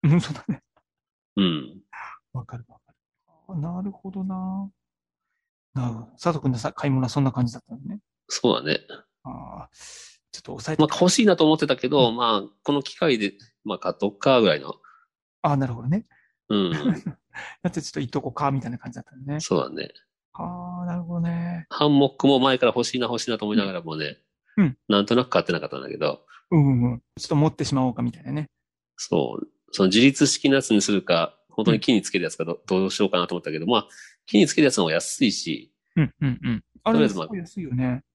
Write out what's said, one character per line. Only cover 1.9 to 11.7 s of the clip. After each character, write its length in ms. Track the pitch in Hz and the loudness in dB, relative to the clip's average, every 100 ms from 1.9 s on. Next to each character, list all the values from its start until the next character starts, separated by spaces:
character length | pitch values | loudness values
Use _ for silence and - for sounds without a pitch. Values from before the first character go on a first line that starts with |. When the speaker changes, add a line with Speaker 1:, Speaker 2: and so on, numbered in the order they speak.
| - - - _ | -18 -18 -20 _
Speaker 1:
わ 140 | 131 117 | -12 -12
か 100 | 120 | -16
る 60 | 117 | -18
わ 100 | _ | _
か 140 | _ | _
る。 20 | _ _ _ _ 165 _ | _ _ _ _ _ _
あ、 60 | 180 | -8
な 260 | 156 175 | -6 -6
る 100 | 196 | -8
ほ 180 | 190 196 | -10 -12
ど 140 | 190 | -8
な。 480 | 190 185 185 190 196 _ _ _ _ _ _ _ _ _ _ | -6 -6 -6 -6 -10 _ _ _ _ _ _ _ _ _ _
な 160 | 135 123 | -6 -4
る 40 | |
ほ 60 | 113 | -6
ど。 60 | 113 | -14
佐 140 | _ 175 | _ -2
藤 120 | 156 | 0
君 140 | 135 | -2
の 40 | 123 | -2
さ、 140 | 127 | -4
買 180 | - 143 | -4 -2
い 20 | |
物 120 | 131 | 0
は 60 | 127 | 0
そ 100 | - | 0
ん 60 | 135 | 0
な 80 | |
感 120 | 131 123 | 0 -2
じ 80 | |
だ 60 | 123 | -4
っ 40 | _ | _
た 80 | - | -16
の 60 | |
ね。 180 | 139 202 _ _ _ | -12 -12 _ _ _
Speaker 2:
そ 220 | - 120 | -2 2
う 20 | 117 | 2
だ 80 | |
ね。 160 | 123 - _ - _ _ | 0 -4 _ -20 _ _
Speaker 1:
あ 440 | - 131 - - - | -16 -14 -14 -18 -18
ー、 60 | _ - - - _ _ | _ -20 -20 -20 _ _
ち 60 | - | -18
ょ 20 | |
っ 20 | |
と 80 | - | -14
抑 220 | 107 117 156 | -12 -6 2
え 20 | |
て。 40 | |
Speaker 2:
ま 60 | 151 | 2
あ、 80 | - | 4
欲 120 | 180 | 4
し 140 | - | 6
い 20 | 214 | 6
な 100 | 175 | 6
と 80 | |
思 120 | 156 156 | 4 4
っ 20 | |
て 100 | |
た 80 | 147 | 2